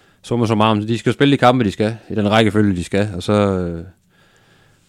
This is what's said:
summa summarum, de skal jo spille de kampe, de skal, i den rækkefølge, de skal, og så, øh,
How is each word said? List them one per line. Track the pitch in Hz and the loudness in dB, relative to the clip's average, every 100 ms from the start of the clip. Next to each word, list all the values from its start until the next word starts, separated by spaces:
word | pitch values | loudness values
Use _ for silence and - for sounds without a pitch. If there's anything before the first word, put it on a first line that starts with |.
| _ _ | _ _
summa | - 120 113 | -6 -2 0
summarum, | 110 110 107 | 2 2 0
de | 107 113 | -2 -4
skal | - | -2
jo | |
spille | 113 143 | 0 2
de | 139 | 4
kampe, | 123 127 | 4 4
de | 107 | 0
skal, | - 107 113 - | -2 -4 -4 -8
i | 101 | -2
den | 101 | 0
rækkefølge, | 110 110 104 104 90 | 2 2 2 0 0
de | |
skal, | 82 98 104 87 | -2 -2 -2 -4
og | |
så, | - | -2
øh, | 104 101 92 87 85 90 - _ _ _ _ _ _ _ _ | 0 0 -2 -4 -8 -14 -20 _ _ _ _ _ _ _ _